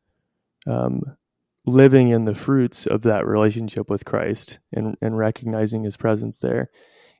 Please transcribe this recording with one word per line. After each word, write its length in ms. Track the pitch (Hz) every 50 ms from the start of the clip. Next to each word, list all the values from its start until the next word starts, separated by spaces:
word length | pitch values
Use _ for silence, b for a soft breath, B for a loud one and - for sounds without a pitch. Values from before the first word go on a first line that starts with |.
| _ _ _ _ _ _ _ _ _ _ _ _ -
um, 340 | 143 120 120 - 64 64 - - 135 135 _ _ _ _ _ _ _ _ _ -
living 440 | 131 123 131 135 135 131 135 127 120
in 160 | 117 113 113
the 100 | 110 104
fruits 500 | - - - 139 135 123 120 - - -
of 160 | - - 107 113
that 220 | 117 107 98 -
relationship 640 | - 101 107 107 107 104 113 113 107 - 110 104 -
with 140 | 101 98 -
Christ 560 | - - 110 - - 107 - - - - - _ - -
and, 240 | 113 110 110 - -
and 160 | 110 113 113
recognizing 680 | 110 110 110 113 - 120 117 110 110 110 107 110 110 110
his 100 | 104 -
presence 440 | - - 113 110 107 113 113 110 -
there. 300 | - - - 123 131 - b b b b b b b b b